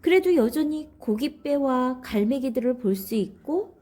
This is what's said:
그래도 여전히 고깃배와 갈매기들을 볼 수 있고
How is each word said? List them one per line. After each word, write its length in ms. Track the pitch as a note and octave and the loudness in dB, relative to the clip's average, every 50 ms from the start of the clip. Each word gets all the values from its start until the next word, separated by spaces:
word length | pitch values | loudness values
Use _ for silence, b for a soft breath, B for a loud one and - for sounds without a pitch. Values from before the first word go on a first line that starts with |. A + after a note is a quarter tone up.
그래도 340 | - E4 F4+ F#4+ F#4 F#4 F4+ | 4 4 4 4 4 4 4
여전히 560 | D#4 A3+ A#3 - D#4 D#4 D4+ D4+ D#4 D4+ - _ _ | 4 4 2 2 0 -2 -2 -2 -6 -8 -12 _ _
고깃배와 1000 | - - G#3+ G#3+ C4+ D4 - - - D4 C#4+ C#4+ C#4 C4+ C4 B3+ B3+ B3+ B3+ B3+ | -4 -4 -2 -2 -2 -6 -6 -6 -4 -2 0 0 0 0 0 0 0 -2 -2 -6
갈매기들을 760 | B3+ - - G#3+ G#3 G#3+ C4+ C#4 B3 C4+ A3+ B3+ A3+ B3 B3+ B3 | -10 -4 -2 0 0 0 0 -2 -2 -2 -4 -2 0 -2 -2 0
볼 180 | - G3 G3 | -2 -2 -2
수 200 | F#3+ F#3+ - A3+ | -2 -4 -4 -2
있고 640 | A3 F#3+ - - - _ - D4+ F4+ G#4+ - - _ | -2 -2 -4 -6 -14 _ -4 -4 -4 -4 -6 -12 _